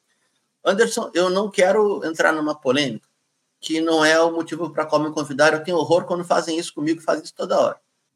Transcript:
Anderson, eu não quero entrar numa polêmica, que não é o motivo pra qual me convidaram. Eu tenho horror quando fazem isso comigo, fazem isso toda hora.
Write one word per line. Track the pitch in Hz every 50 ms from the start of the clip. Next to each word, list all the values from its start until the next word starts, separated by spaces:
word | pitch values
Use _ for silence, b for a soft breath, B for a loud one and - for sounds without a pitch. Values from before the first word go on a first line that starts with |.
| _ _ _ _ _ _ _ _ _ _ _ _ _
Anderson, | 165 196 202 233 - - 233 - - -
eu | 165 180 185
não | 180 196 220 202
quero | - 196 180 185 202 220 208 208 - 139 135
entrar | 160 160 160 165 165
numa | 160 156 151 151 151
polêmica, | - - 131 123 147 143 127 107 104 - _ _ _ _ _ _ _ _ _ _ _
que | - - 156 160
não | 165 165 160 160 156
é | 156 160 160
o | 165 170
motivo | 165 165 160 - 160 160 175 160
pra | 147 165 151
qual | - 151 151
me | 156 156
convidaram. | 156 160 143 - 139 131 151 156 151 156
Eu | 151
tenho | 185 180
horror | 160 147 135 165 180 185
quando | - 180 175 170
fazem | 175 175 175 165 170 160 165
isso | 175 - -
comigo, | - 147 160 165 160
fazem | - - - -
isso | - - -
toda | - - 185 202 165
hora. | 123 - - - _ _ _ _ _ _ _